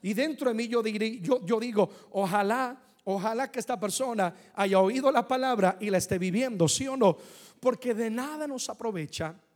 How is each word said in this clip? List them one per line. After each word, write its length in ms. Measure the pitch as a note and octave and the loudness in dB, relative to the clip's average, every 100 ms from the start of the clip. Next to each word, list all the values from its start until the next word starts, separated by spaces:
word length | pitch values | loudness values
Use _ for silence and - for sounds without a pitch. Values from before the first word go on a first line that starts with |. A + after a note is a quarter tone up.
Y 100 | F#3 | -2
dentro 360 | G#3+ D4+ D4+ B3+ | 0 -2 0 -2
de 60 | |
mí 120 | A3+ A#3 | -2 0
yo 160 | A#3+ | 0
diré, 380 | A3 G#3+ A3 A3+ | 0 -2 -2 -4
yo, 200 | E3+ B3+ E3+ | -2 -2 0
yo 140 | A3 | -2
digo, 280 | B3 G#3 F#3+ - - | 0 2 0 0 -8
Ojalá 680 | - F#3+ G#3 G3+ A#3+ B3+ C4 _ _ | -4 0 2 2 0 -2 -6 _ _
Ojalá 460 | - G3 G#3 A3+ C4+ | -4 -2 -2 -2 -4
que 100 | B3+ | -4
esta 180 | G#3+ A#3+ | -6 -4
persona 560 | G3 F#3 C4 A3+ F3+ - - | -4 -2 -2 0 -2 -2 -14
haya 260 | - G3 F#3+ | -2 2 4
oído 320 | F#3+ B3+ C4+ | 4 4 4
la 160 | C4 - | 4 2
palabra 480 | B3+ C4 A#3+ F#3 F#3 | 0 0 4 2 2
y 100 | G#3 | 0
la 80 | F#3 | 0
esté 200 | - F#3+ | 0 -2
viviendo, 480 | F#3 F#3+ C4 G#3 D#3+ | 0 0 -2 2 2
¿sí 200 | - C4+ | 2 -2
o 80 | C4 | 4
no? 200 | G3+ D#3 - - - _ | 4 4 -8 -20 -20 _
Porque 340 | B3+ B3 B3 | -2 0 -2
de 160 | A3 A3+ | -2 -2
nada 360 | A3+ C#4 D4+ D4+ | -4 -6 -6 -8
nos 220 | B3+ - | -6 -8
aprovecha 640 | - A#3 F#3 D3 - D#3+ F3+ _ | -6 -6 -4 -6 -6 -8 -8 _